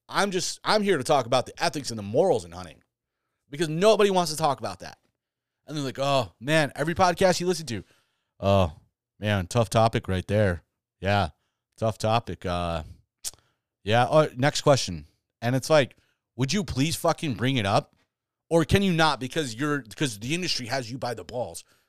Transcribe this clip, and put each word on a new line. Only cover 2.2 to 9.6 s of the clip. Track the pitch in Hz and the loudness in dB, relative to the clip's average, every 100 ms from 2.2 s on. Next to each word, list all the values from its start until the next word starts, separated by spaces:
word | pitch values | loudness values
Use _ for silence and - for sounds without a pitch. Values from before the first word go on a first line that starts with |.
| 185 131 85 | 2 2 -2
in | |
hunting | 87 90 71 _ _ _ _ _ _ _ | -14 -16 -18 _ _ _ _ _ _ _
because | 143 165 | -6 -4
nobody | 156 202 208 208 | 2 4 6 6
wants | 180 170 | 4 0
to | 156 | 0
talk | 156 131 | 0 0
about | 110 98 | -6 -10
that. | 78 - _ _ _ _ _ _ - | -14 -20 _ _ _ _ _ _ -12
And | 151 | -8
they're | |
like, | 139 123 | -6 -4
"Oh, | 139 139 107 - | -2 0 -2 -6
man, | 120 160 143 - | 0 2 2 -2
every | 151 175 | -4 2
podcast | 185 175 185 175 | 2 4 4 2
you | 175 | 0
listen | 170 156 | -4 -4
to, | 107 - _ _ _ _ - | -8 -10 _ _ _ _ -4
oh, | 98 98 90 76 _ _ _ - | 2 4 4 -2 _ _ _ -8
man, | 104 101 87 | -2 -2 0
tough | 120 | 0